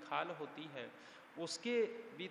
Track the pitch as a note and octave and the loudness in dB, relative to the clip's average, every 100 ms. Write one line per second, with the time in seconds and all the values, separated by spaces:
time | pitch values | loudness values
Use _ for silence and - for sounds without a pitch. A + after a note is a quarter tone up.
0 | - D3 E3 D#3+ D3 - D#3 C#3 A#2 - | 0 2 2 0 -4 -4 -6 -6 -6 -8
1 | - - - D3 E3 - A#3 A#3+ G#3+ - | -14 -16 -12 -4 -2 0 4 6 6 2
2 | - D3 F#3 | -8 -6 -6